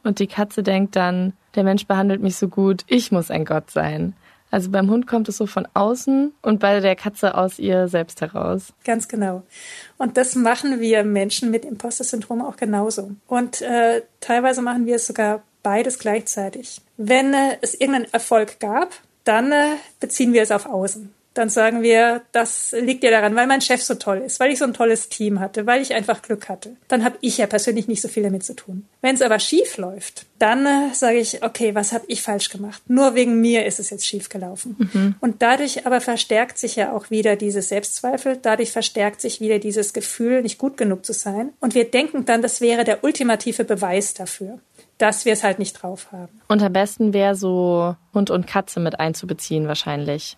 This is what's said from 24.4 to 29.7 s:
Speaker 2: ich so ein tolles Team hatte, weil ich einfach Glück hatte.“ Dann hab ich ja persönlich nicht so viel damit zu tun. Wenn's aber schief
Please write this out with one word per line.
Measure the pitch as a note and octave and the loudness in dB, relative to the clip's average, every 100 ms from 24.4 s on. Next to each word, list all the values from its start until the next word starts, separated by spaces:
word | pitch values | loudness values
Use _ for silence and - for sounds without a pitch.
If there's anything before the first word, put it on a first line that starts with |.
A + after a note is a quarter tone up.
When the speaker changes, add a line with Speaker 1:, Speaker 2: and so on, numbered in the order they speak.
| C4 | 0
Speaker 2:
ich | C#4 | 2
so | C#4 | -2
ein | |
tolles | A3 A#3 A3+ - | 2 2 2 -2
Team | - G#3 G3 | -4 -2 0
hatte, | F#3+ G#3+ G#3+ | -2 -4 2
weil | B3 | 2
ich | C4 | 2
einfach | A#3 G#3 G#3 | -2 -2 -4
Glück | - G#3 - | -4 -6 -6
hatte.“ | F#3+ G#3+ B3 - | -12 -14 -14 -2
Dann | B3 | 0
hab | A#3 - | 0 0
ich | B3 B3 | -4 0
ja | G#3 | 0
persönlich | G#3 A#3+ A3+ A3+ | 0 0 -2 -2
nicht | G#3+ | -4
so | G#3 | -4
viel | - | -2
damit | G3+ F#3+ | -2 -2
zu | - - | -6 -12
tun. | - F#3 - _ | -12 -12 -14 _
Wenn's | B3+ C4 | -2 2
aber | B3 G#3+ | 2 2
schief | - D#4+ - | 2 2 2